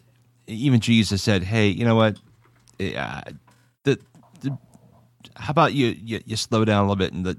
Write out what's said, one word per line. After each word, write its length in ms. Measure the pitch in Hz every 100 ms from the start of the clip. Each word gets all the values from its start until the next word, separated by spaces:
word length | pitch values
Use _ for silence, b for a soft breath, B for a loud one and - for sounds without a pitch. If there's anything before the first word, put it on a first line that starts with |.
| - _ _ _ -
even 320 | 110 139 120
Jesus 420 | 113 113 95 98
said, 220 | - 101
"Hey, 240 | 90 113 104
you 160 | 95
know 120 | 117 113
what? 200 | 110 101 _ _ _ _ _ -
Eh, 160 | 92 -
uh, 260 | 64 67 - - _ _ _ _
the, 160 | 143 135 - - _ -
the, 160 | 135 135 - _ _ _ _ _ -
how 160 | - -
about 220 | 151 143
you, 220 | 139 120 80
you, 200 | 110 110
you 120 | - 110
slow 280 | - 113
down 200 | 110 104
a 40 | 101
little 60 |
bit 180 | 101 90
and 140 | 80
li-, 100 | 92